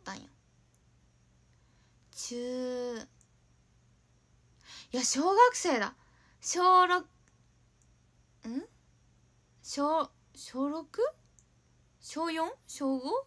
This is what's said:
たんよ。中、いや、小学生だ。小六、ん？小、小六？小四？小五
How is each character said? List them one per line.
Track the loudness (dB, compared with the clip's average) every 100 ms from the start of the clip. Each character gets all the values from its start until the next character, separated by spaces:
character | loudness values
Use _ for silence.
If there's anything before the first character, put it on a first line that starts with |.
た | -14
ん | -16
よ。 | -16 _ _ _ _ _ _ _ _ _ _ _ _ _ _ _ _ _ _
中、 | -14 -10 -8 -6 -6 -6 -6 -6 -8 -12 _ _ _ _ _ _ _ _ _ _ _ _ _ _ _ -20 -20 -8
い |
や、 | -4 -2
小 | 0 4
学 | 8 6 6
生 | 0 0
だ。 | -2 -6 _ _ _ _
小 | -6 2 6 8 6
六、 | 2
ん？ | -2 _ _ _ _ _ _ _ _ _ _ _ _ _ -10 -8 -10 _ _ _ _ _ _ _ _ _
小、 | -10 -2 0 0 -2 _ _ -20
小 | -12 -6 -4
六？ | -6 -8 -2 -2 -4 _ _ -20 _ _ _ _ _
小 | -12 -6 -4
四？ | -2 -4 -6 -16
小 | -6 -4 -2
五 | -2 -4